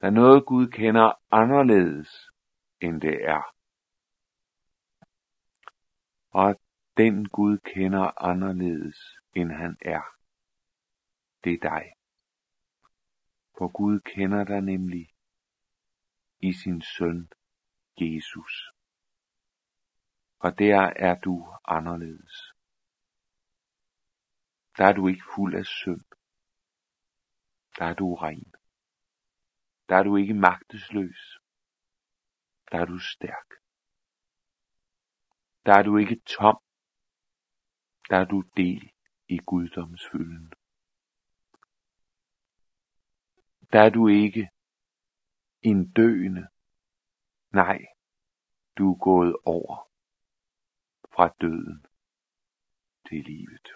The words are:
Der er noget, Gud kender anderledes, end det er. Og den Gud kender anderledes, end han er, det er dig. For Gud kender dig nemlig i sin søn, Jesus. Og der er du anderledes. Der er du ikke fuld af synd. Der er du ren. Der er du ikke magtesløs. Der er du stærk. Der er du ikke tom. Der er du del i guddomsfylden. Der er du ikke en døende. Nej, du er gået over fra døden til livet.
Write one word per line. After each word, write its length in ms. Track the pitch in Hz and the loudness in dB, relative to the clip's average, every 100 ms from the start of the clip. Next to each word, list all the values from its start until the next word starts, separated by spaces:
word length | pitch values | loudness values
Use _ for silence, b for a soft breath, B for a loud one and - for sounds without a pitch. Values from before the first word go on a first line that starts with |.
Der 60 | 92 | 2
er 40 | |
noget, 340 | 110 123 139 135 | 6 10 8 8
Gud 220 | 127 123 | 0 0
kender 540 | 113 110 110 113 - _ | 0 0 6 4 4 _
anderledes, 1000 | 110 113 139 131 104 90 73 76 - - _ _ _ _ _ | 4 4 4 6 6 4 -2 -12 -20 -20 _ _ _ _ _
end 220 | 85 80 | -8 -4
det 240 | 78 78 64 | -4 -4 -2
er. 260 | 76 - _ _ _ _ _ _ _ _ _ _ _ _ _ _ _ _ _ _ _ _ _ - _ _ _ _ _ _ | -4 -6 _ _ _ _ _ _ _ _ _ _ _ _ _ _ _ _ _ _ _ _ _ -20 _ _ _ _ _ _
Og 320 | 95 98 101 _ _ _ - | 2 2 2 _ _ _ 2
den 320 | 110 101 104 | 4 4 -6
Gud 280 | - 104 104 | -2 0 0
kender 640 | - 95 95 95 95 - | -6 -6 -2 0 -2 -4
anderledes, 720 | 90 90 95 92 90 80 80 - - - _ - | -4 -4 -4 -4 -4 -4 -10 -16 -20 -20 _ -6
end 160 | 87 | -6
han 260 | 80 85 85 | -6 -12 -10
er, 200 | - 80 - _ _ _ _ _ _ _ _ _ _ _ _ _ | -8 -8 -10 _ _ _ _ _ _ _ _ _ _ _ _ _
det 100 | - | -6
er 160 | 85 78 | -4 -4
dig. 240 | 80 - _ _ _ _ _ _ _ _ _ _ _ _ _ _ _ _ - | -8 -10 _ _ _ _ _ _ _ _ _ _ _ _ _ _ _ _ -12
For 100 | 90 | -12
Gud 320 | - 101 104 | -4 -2 -2
kender 440 | - - 95 101 | -6 -6 -4 -4
dig 180 | 98 101 | -4 -6
nemlig 480 | 95 95 92 87 82 _ _ _ _ _ _ _ _ _ _ _ _ _ | -4 -6 -6 -10 -14 _ _ _ _ _ _ _ _ _ _ _ _ _
i 140 | 92 | -8
sin 280 | 90 - 85 | -6 -8 -10
søn, 480 | - - 87 85 85 _ _ _ _ _ _ - | -10 -6 -6 -6 -12 _ _ _ _ _ _ -8
Jesus. 720 | 85 80 - - - - - _ _ _ _ _ _ _ _ _ _ _ _ _ _ _ _ _ | -8 -8 -12 -18 -18 -18 -18 _ _ _ _ _ _ _ _ _ _ _ _ _ _ _ _ _
Og 200 | 90 - | -6 0
der 220 | 104 101 95 - | 4 4 2 0
er 200 | 92 90 | -2 -2
du 380 | 95 87 82 - - | -4 -8 -10 -20 -6
anderledes. 880 | 82 82 85 82 80 _ - - _ _ _ _ _ _ _ _ _ _ _ _ _ _ _ _ _ _ _ _ _ _ - | -6 -6 -10 -12 -18 _ -20 -20 _ _ _ _ _ _ _ _ _ _ _ _ _ _ _ _ _ _ _ _ _ _ 2
Der 80 | 95 | 2
er 80 | |
du 140 | 101 95 | 4 0
ikke 160 | 92 - - | -2 -8 -8
fuld 200 | 98 95 | -6 -6
af 100 | 92 | -8
synd. 400 | - - 85 _ _ _ _ _ _ _ _ _ _ _ _ _ _ _ _ _ - | -10 -8 -10 _ _ _ _ _ _ _ _ _ _ _ _ _ _ _ _ _ -10
Der 60 | 85 | -8
er 80 | |
du 220 | 82 95 85 | -6 -6 -6
ren. 380 | 80 76 - _ _ _ _ _ _ _ _ _ _ _ _ _ _ | -8 -10 -18 _ _ _ _ _ _ _ _ _ _ _ _ _ _
Der 60 | 92 | 2
er 80 | |
du 120 | 98 101 | 2 0
ikke 180 | 101 | -2
magtesløs. 1080 | 107 95 90 _ 107 - 104 92 85 - - _ _ _ _ _ _ _ _ _ _ _ _ _ | 2 2 2 _ -20 -10 -8 -8 -10 -20 -20 _ _ _ _ _ _ _ _ _ _ _ _ _
Der 80 | 85 | -6
er 60 | 85 | -6
du 140 | 87 | -8
stærk. 480 | - - - - - - _ _ _ _ _ _ _ _ _ _ _ _ _ _ _ _ _ _ _ _ - | -14 -14 -14 -14 -18 -20 _ _ _ _ _ _ _ _ _ _ _ _ _ _ _ _ _ _ _ _ 4
Der 80 | |
er 100 | 101 | 4
du 140 | 101 104 | 6 2
ikke 240 | 104 117 - | 0 -4 -10
tom. 360 | - 107 - _ _ _ _ _ _ _ _ _ _ _ _ _ _ - | 0 2 2 _ _ _ _ _ _ _ _ _ _ _ _ _ _ -2
Der 80 | 92 | -2
er 80 | 92 | 0
du 180 | 98 90 - | -4 -6 -2
del 340 | 90 - - _ _ _ _ | -2 -2 -12 _ _ _ _
i 100 | 87 | -10
guddomsfylden. 1160 | - 90 85 - 85 85 - - 82 82 82 - _ _ _ _ _ _ _ _ _ _ _ _ _ _ _ _ _ _ _ _ _ _ _ _ _ _ _ _ _ _ _ | -4 -6 -4 -10 -14 -16 -14 -12 -12 -14 -20 -20 _ _ _ _ _ _ _ _ _ _ _ _ _ _ _ _ _ _ _ _ _ _ _ _ _ _ _ _ _ _ _
Der 80 | 110 | 6
er 80 | 110 | 6
du 180 | 113 110 | 6 4
ikke 420 | 104 104 110 101 _ _ _ _ _ _ _ _ _ _ _ | 4 2 -4 -10 _ _ _ _ _ _ _ _ _ _ _
en 300 | 113 101 90 | 0 2 0
døende. 560 | - 113 101 95 92 - _ _ _ _ _ _ _ _ _ _ | 4 4 4 -4 -8 -14 _ _ _ _ _ _ _ _ _ _
Nej, 340 | 101 90 98 - _ _ _ _ _ _ _ _ - | 0 2 0 -8 _ _ _ _ _ _ _ _ -2
du 160 | 95 | 0
er 40 | 90 | 0
gået 380 | 90 92 87 82 - | 4 4 4 0 -4
over 440 | 85 82 - - _ _ _ _ _ _ _ _ _ _ _ - - | -4 -6 -16 -18 _ _ _ _ _ _ _ _ _ _ _ -20 0
fra 200 | 87 - | 0 0
døden 440 | 82 80 - 80 _ _ _ _ _ _ _ _ _ _ _ _ - | -6 -6 -10 -16 _ _ _ _ _ _ _ _ _ _ _ _ -14
til 160 | 78 | -12
livet. 440 | - 76 - - - | -12 -16 -18 -20 -20